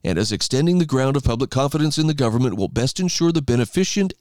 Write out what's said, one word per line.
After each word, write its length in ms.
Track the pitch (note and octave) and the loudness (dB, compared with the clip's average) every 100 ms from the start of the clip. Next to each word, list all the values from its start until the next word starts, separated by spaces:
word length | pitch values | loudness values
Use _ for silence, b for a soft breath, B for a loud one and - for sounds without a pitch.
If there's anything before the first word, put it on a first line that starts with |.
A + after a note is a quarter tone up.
and 120 | - E2+ | -4 -2
as 140 | A2 | 0
extending 480 | G#2 - C3 E3 F3+ | -2 -2 0 2 2
the 80 | D#3+ | 2
ground 300 | C3+ C3 C#3 | 0 0 0
of 80 | |
public 260 | B2+ A#2 C3+ | 0 0 -2
confidence 480 | C3 C#3 D3+ D3+ C#3+ | 0 0 0 0 0
in 80 | D#3 | 0
the 80 | |
government 420 | D3 A#2+ A#2 B2+ G2+ | 0 0 2 0 0
will 120 | F#2+ | -2
best 320 | A#2+ C3 - | -2 -2 -2
ensure 320 | F3+ - E3+ | -2 0 2
the 100 | E3 | 2
beneficent 720 | C3+ A#2+ A#2 - F#3+ - F#3+ - | 0 0 0 0 -2 0 -2 -2